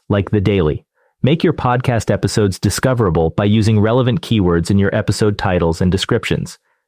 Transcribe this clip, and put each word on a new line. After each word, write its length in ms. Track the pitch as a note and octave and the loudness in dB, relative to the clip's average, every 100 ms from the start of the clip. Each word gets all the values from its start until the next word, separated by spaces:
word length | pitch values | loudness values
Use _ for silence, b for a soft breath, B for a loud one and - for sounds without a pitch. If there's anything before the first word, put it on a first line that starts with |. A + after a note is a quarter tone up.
| - | -2
like 240 | G2+ - | -2 0
The 80 | G#2 | 0
Daily. 460 | G2 G2+ D#2 C#2 _ _ _ _ | 2 2 0 -2 _ _ _ _
Make 220 | B2+ E3 | 0 2
your 100 | F3 | 0
podcast 560 | - B2 B2 B2+ A#2 - | 0 -2 -2 0 -2 0
episodes 480 | G2 G2+ - G#2 - | -2 0 0 0 0
discoverable 720 | G#2 - C3 A#2+ G2+ D#2+ D#2+ | -4 0 0 0 0 2 0
by 120 | - | 0
using 360 | G#2 A2 G#2+ G#2+ | 0 2 2 2
relevant 420 | G#2+ B2+ B2 A2+ | 2 2 0 -2
keywords 500 | - A2+ F2+ E2+ E2 | -2 0 2 0 2
in 80 | G2+ | 0
your 160 | G2 A2 | 0 0
episode 420 | G#2 G#2 G#2+ G2+ | -2 0 0 0
titles 440 | G2+ F2+ E2 - | -2 0 0 0
and 100 | F2+ | 0
descriptions. 680 | F#2+ - A#2 - E2 - - _ _ | 0 0 -2 -2 -4 -6 -14 _ _